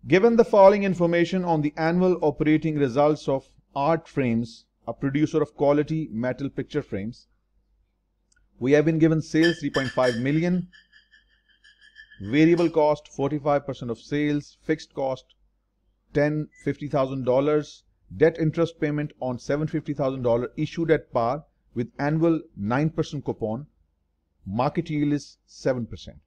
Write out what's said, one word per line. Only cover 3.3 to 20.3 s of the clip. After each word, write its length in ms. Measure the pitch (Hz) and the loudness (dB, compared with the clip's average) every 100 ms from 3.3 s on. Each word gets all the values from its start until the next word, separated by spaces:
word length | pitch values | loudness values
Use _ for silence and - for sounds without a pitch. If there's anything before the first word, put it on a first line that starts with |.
| 135 - _ _ | -4 -6 _ _
Art 340 | 139 143 165 - | -4 0 -2 -2
Frames, 580 | - 127 113 117 - _ _ - | -4 0 -2 -4 -12 _ _ -12
a 60 | |
producer 480 | 117 143 139 151 156 | -6 -2 0 0 0
of 140 | 147 | -2
quality 540 | - 143 147 147 160 98 | 0 2 2 0 -4 -6
metal 400 | 107 127 127 139 | -6 -6 -4 -8
picture 320 | - 135 147 | -8 -6 -6
frames, 460 | 131 104 104 127 _ _ _ _ _ _ _ _ _ _ _ _ _ _ | -6 -10 -10 -14 _ _ _ _ _ _ _ _ _ _ _ _ _ _
we 140 | 120 | 2
have 120 | 147 | 4
been 140 | 151 160 | 4 2
given 240 | 156 160 | 2 2
sales 380 | - 156 170 165 | 0 2 2 0
three 100 | 143 | -4
point 200 | - 131 | -4 -4
five 260 | - 127 117 | 0 0 0
million, 520 | 131 151 175 180 180 - _ _ _ _ _ _ _ _ _ _ _ - - - | -2 0 0 -2 -4 -14 _ _ _ _ _ _ _ _ _ _ _ -20 -20 -16
variable 480 | 101 135 160 170 175 | -4 2 4 4 2
cost 400 | 160 151 147 - | 2 0 0 -6
forty-five 560 | - 139 147 143 143 | -6 -4 -2 -2 -2
percent 260 | 143 131 120 | -2 -10 -8
of 80 | 113 | -10
sales, 600 | - 147 147 147 - _ | -6 -4 -2 -2 -6 _
fixed 300 | - 160 - | -6 -6 -4
cost 440 | - 135 131 _ _ _ _ _ _ _ _ _ | -8 -6 -6 _ _ _ _ _ _ _ _ _
ten, 360 | 147 147 151 151 _ | 0 0 0 -6 _
fifty 240 | - 139 143 | -6 -6 -4
thousand 360 | 143 135 135 | -2 -2 -2
dollars, 600 | 123 127 143 151 147 - _ _ _ 92 | 0 2 2 0 -2 -16 _ _ _ 2
debt 200 | 156 165 | 2 2
interest 420 | 160 156 165 - | -2 0 -2 -2
payment 320 | 151 147 147 _ | -4 -4 -6 _
on 180 | 127 123 | -8 -8
seven 280 | - 143 156 | -4 -4 -2
fifty 280 | 156 147 | -6 -6
thousand 280 | 143 135 135 | -4 -4 -2
dollars 280 | 120 | 0